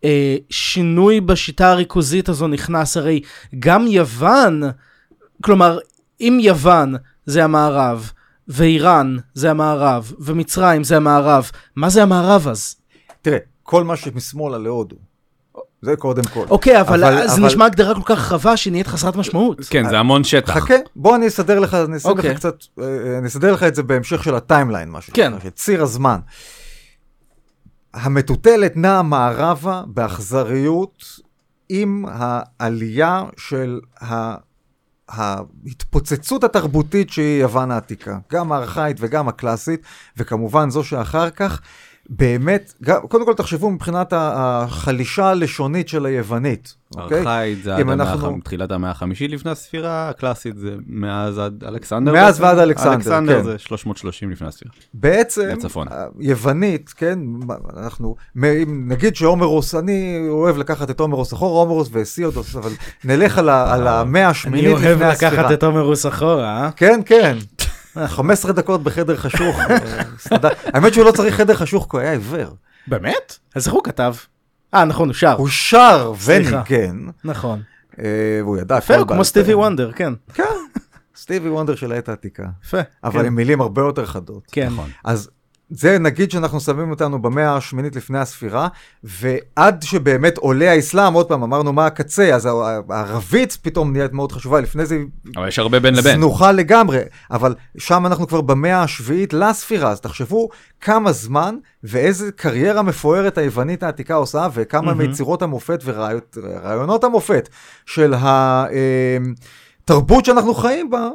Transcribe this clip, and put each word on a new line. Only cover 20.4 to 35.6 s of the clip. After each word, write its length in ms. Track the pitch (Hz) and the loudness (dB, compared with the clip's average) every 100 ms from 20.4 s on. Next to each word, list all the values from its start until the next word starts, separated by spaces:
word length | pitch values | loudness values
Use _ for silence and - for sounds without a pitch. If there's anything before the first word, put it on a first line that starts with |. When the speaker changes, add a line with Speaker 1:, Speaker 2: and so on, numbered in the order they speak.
| 127 | 2
Speaker 2:
חכה, 200 | 156 - 254 294 - | -2 4 2 2 0
בוא 200 | 160 240 | 4 4
אני 100 | 226 | 2
אסדר 320 | 208 170 202 | -2 0 2
לך, 140 | 196 | 2
אני 220 | 185 156 156 | 0 -2 -2
אשים 140 | 151 | 0
לך 60 | 196 | 0
Speaker 1:
אוקיי. 180 | 160 | 0
Speaker 2:
קצת, 200 | 135 170 165 - - | -2 -4 -8 -16 -12
אה, 380 | 131 135 123 123 | -8 -6 -6 -4
אני 80 | 123 | -6
אסדר 260 | 135 185 | 0 2
לך 100 | 190 | 4
את 120 | 180 | 2
זה 80 | 151 | 0
בהמשך 420 | 131 131 120 170 | -2 -2 -2 -4
של 100 | 151 | -2
הטיימליין, 540 | 127 - 151 131 101 82 | -4 2 2 2 -4 -8
מה 120 | 80 | -14
שנקרא, 240 | - - 175 | -8 0 0
Speaker 1:
כן. 100 | 101 | 0
Speaker 2:
של 80 | 92 | -12
ציר 320 | - - 190 | -10 -2 0
הזמן. 360 | 147 117 135 104 - - - - - - _ _ _ _ _ _ _ _ _ _ _ | 0 0 0 0 -4 -20 -20 -20 -20 -20 _ _ _ _ _ _ _ _ _ _ _
המטוטלת 800 | 110 127 139 135 127 226 233 196 160 | -8 -2 0 0 2 4 4 2 2
נעה 260 | 180 190 | 2 2
מערבה 800 | 165 143 123 117 156 170 165 185 180 | 2 0 0 0 -2 -2 -4 -8 -8
באכזריות 1160 | 107 113 90 95 127 120 131 139 165 196 _ - - _ _ _ _ _ | -6 -6 -6 -6 -4 -2 -2 0 -2 -4 _ -20 -20 _ _ _ _ _
עם 360 | 190 208 202 98 | -4 -4 -4 -8
העלייה 1120 | 117 120 120 - _ 117 113 113 113 160 185 - - | -8 -6 -6 -8 _ -6 -4 -6 -2 0 0 -6 -14
של 440 | - 139 127 123 - _ | -10 -8 -6 -8 -12 _
ה-, 320 | 117 113 113 110 _ _ _ _ _ _ _ | -10 -8 -8 -10 _ _ _ _ _ _ _
ההתפוצצות 1400 | 110 104 98 98 90 | -8 -6 -6 -10 -18